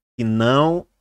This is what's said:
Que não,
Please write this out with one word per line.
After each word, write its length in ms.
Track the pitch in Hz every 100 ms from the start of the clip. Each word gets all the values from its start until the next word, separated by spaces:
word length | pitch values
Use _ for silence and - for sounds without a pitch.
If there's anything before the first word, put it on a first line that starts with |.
| _ -
Que 60 |
não, 640 | 113 110 117 135 160 175 - _